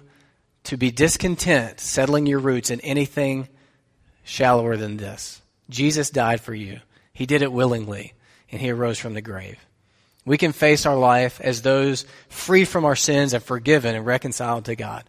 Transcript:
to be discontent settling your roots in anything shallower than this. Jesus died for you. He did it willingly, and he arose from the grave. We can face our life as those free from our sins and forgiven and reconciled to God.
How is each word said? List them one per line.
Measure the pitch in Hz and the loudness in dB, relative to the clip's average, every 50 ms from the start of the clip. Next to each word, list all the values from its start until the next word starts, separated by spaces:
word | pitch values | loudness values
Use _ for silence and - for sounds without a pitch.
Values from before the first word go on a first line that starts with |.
| _ _ _ _ _ _ _ _ _ _ _ _ - | _ _ _ _ _ _ _ _ _ _ _ _ -10
to | - 147 | -8 -4
be | 123 131 127 | 0 0 0
discontent | 120 123 151 160 - - 190 185 175 - - 175 160 131 113 110 - - | 2 2 2 2 2 0 -2 -4 -4 -2 0 2 2 2 2 -2 -8 -12
settling | - - - 147 135 139 147 147 147 | -10 -6 -2 0 0 2 2 2 2
your | 143 139 135 | 2 0 0
roots | 131 139 127 120 110 - | 0 0 0 0 -2 -4
in | 120 120 | -6 -6
anything | - - 139 147 143 139 - 147 139 135 135 135 135 - _ _ _ _ _ _ _ _ _ _ _ _ _ _ - | -4 -4 -2 -2 -2 -2 -2 -2 -2 -2 -2 -4 -8 -12 _ _ _ _ _ _ _ _ _ _ _ _ _ _ -16
shallower | - - - 135 123 123 120 117 117 113 | -10 -2 2 4 4 4 4 4 0 -2
than | 107 110 107 107 | -2 -4 -6 -8
this. | 104 101 98 98 - - - - - _ _ _ _ _ - | -8 -10 -12 -12 -12 -14 -16 -16 -18 _ _ _ _ _ -10
Jesus | 123 123 143 151 151 151 139 - | -4 0 0 2 2 0 -2 -2
died | - 131 120 117 117 110 | 0 0 2 2 0 -2
for | - - 113 | -4 -8 -12
you. | 107 104 95 101 120 - _ _ _ _ _ | -10 -10 -12 -14 -16 -18 _ _ _ _ _
He | _ - 131 | _ -8 -2
did | 127 147 143 | 0 2 2
it | 143 135 | 2 2
willingly, | 123 123 127 123 120 113 107 104 101 98 98 - - _ _ _ _ _ _ - | 0 2 2 2 2 -2 -4 -8 -10 -10 -12 -14 -18 _ _ _ _ _ _ -14
and | 117 113 | -10 -8
he | 127 123 | -6 -4
arose | 120 117 123 117 110 - | -2 -2 -2 -2 -2 -4
from | - 117 107 | -8 -10 -10
the | 107 | -10
grave. | 107 110 98 92 95 95 - - _ _ _ _ _ _ _ _ _ _ _ _ - | -12 -12 -12 -14 -14 -16 -18 -20 _ _ _ _ _ _ _ _ _ _ _ _ -2
We | 131 147 147 | 0 0 2
can | 175 160 | 2 0
face | 143 - 151 151 151 147 - | 0 2 4 4 4 4 2
our | 151 139 | 2 2
life | 131 127 123 123 123 127 123 - - | 4 4 6 6 4 2 0 -2 -4
as | - 131 123 113 | -4 -4 -2 0
those | 117 135 135 135 135 139 131 - - - - - - _ | 0 2 2 2 2 2 0 -2 -6 -12 -18 -20 -20 _
free | - - - - 190 190 185 | -16 -10 -2 2 4 4 4
from | - - 180 156 | 4 2 2 2
our | 147 131 | 2 2
sins | - - 156 143 143 143 135 | 2 2 2 2 2 2 2
and | 123 117 | 0 -2
forgiven | - - 127 120 117 139 156 147 120 117 113 | -4 -4 -6 -2 2 4 4 4 4 2 -2
and | 110 110 | -2 -2
reconciled | 120 123 131 - 131 113 - 127 117 117 117 110 | 0 -2 -2 -2 -4 -6 -4 -4 -2 -4 -4 -4
to | 120 113 | -6 -8
God. | 113 113 107 104 113 - | -6 -8 -10 -10 -12 -14